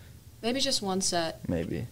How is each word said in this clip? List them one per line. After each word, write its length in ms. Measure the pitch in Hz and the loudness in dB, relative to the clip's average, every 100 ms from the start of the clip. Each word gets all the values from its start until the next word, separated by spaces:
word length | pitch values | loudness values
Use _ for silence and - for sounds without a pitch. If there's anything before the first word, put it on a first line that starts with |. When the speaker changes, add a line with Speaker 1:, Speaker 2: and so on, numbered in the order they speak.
| - - - - | -20 -18 -20 -4
Speaker 1:
Maybe 160 | 226 262 | 0 2
just 220 | 269 254 | 2 2
one 220 | 196 190 | 2 2
set. 440 | 190 175 160 - - | 2 2 0 -2 -2
Speaker 2:
maybe. 400 | 82 85 - 120 | 0 0 -2 -4